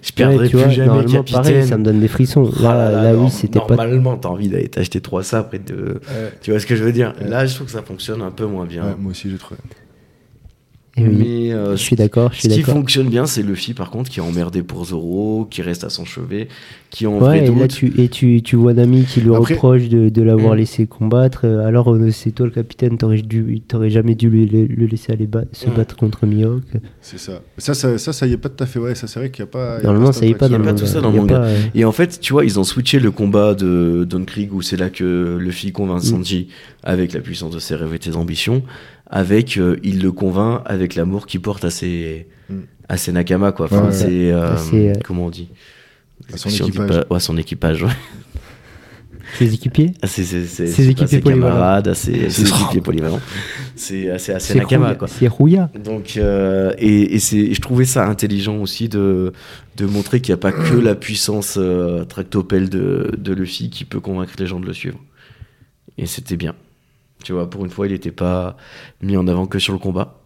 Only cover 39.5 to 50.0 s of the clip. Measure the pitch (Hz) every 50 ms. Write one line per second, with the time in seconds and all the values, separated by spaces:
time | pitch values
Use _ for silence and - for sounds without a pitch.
39.5 | - 101 90 87 87 - - 98 92 92 92 95 90 90 101 92 90 98 104 113
40.5 | 120 120 120 - 101 92 92 87 - 87 85 90 95 101 - - - 92 87 104
41.5 | 98 - - 87 82 - - 90 87 85 82 80 80 80 85 - _ _ _ -
42.5 | 98 95 80 - _ _ - _ 90 90 - - 87 87 87 87 92 90 101 101
43.5 | 95 - 85 78 98 101 101 104 98 95 92 90 90 90 90 87 87 85 85 85
44.5 | 82 82 80 80 95 110 104 101 101 101 - - 92 87 87 85 85 90 87 87
45.5 | - _ - - - _ - _ _ _ _ _ _ _ - - - - - 104
46.5 | 104 101 101 - 92 98 104 101 90 85 - - 90 87 87 - 82 82 80 -
47.5 | 82 - - 82 80 78 85 104 127 - - - - - - _ - - - -
48.5 | - - - - - - - - - - - - - - - - - - 127 113
49.5 | 110 113 - 127 - - 156 175 180 -